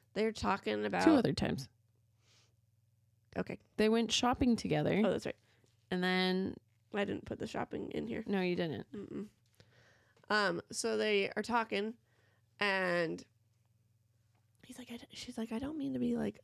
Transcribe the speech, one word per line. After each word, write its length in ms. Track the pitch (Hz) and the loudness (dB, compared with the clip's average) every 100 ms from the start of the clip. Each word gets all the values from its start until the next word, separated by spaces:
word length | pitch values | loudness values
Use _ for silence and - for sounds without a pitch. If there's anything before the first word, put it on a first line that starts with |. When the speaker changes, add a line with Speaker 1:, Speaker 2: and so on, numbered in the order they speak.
| _ | _
Speaker 1:
They're 180 | - 220 | -2 -2
talking 520 | 214 202 196 - 214 | 0 0 0 0 -2
about 200 | 208 - | 0 4
Speaker 2:
Two 100 | 320 | 6
other 180 | 294 147 | 6 4
times. 360 | - - - 135 _ _ _ _ _ _ _ _ _ _ _ _ _ _ _ _ 160 | 0 -2 -2 -6 _ _ _ _ _ _ _ _ _ _ _ _ _ _ _ _ -4
Speaker 1:
Okay. 200 | - - _ - | -4 -6 _ 0
Speaker 2:
They 120 | 214 | 4
went 220 | 226 220 | 4 4
shopping 460 | - 247 254 254 226 | 2 2 4 4 4
together. 440 | 180 151 151 180 | 2 2 4 4
Speaker 1:
Oh, 60 | 208 | 4
that's 140 | 170 - | 2 -2
right. 100 | - _ _ _ _ - | -8 _ _ _ _ -6
Speaker 2:
And 120 | 180 | -2
then 520 | 180 185 185 185 190 - _ _ _ | 2 2 2 2 0 -6 _ _ _
Speaker 1:
I 100 | 208 | -4
didn't 200 | 202 196 | -2 -4
put 140 | - - | -6 -8
the 80 | 220 | -6
shopping 440 | - - 233 - | -6 -6 -6 -6
in 140 | - 220 | -6 -6
here. 160 | 226 220 | -6 -2
Speaker 2:
No, 140 | 196 | 0
you 160 | 180 180 | 0 0
didn't. 300 | 170 117 - | -2 -4 -8
Speaker 1:
Mm-mm. 320 | 208 - - 208 _ _ _ - - - _ _ _ - | -12 -10 -10 -12 _ _ _ -20 -20 -20 _ _ _ -2
Um, 320 | 208 202 175 - | 0 2 0 -6
so 260 | - 226 220 | -4 -2 0
they 340 | 214 208 196 - | 2 2 0 -2
are 60 | |
talking, 520 | 214 240 220 202 220 233 _ _ _ _ _ - | -2 -2 0 -2 -4 -6 _ _ _ _ _ -2
and 640 | 202 190 185 175 165 175 - _ _ _ _ _ _ _ _ _ _ _ _ _ | 0 2 2 2 0 -2 -10 _ _ _ _ _ _ _ _ _ _ _ _ _
he's 140 | - 254 | -20 -18
like, 100 | 240 | -14
I 40 | 240 | -14
d-, 100 | 269 | -14
she's 240 | - - 240 | -16 -12 -8
like, 160 | 226 | -4
"I 60 | 226 | -4
don't 180 | 277 311 | -4 -4
mean 160 | 269 | -4
to 40 | 254 | 0
be, 180 | 240 233 | 0 2
like, 220 | 220 214 | 0 -4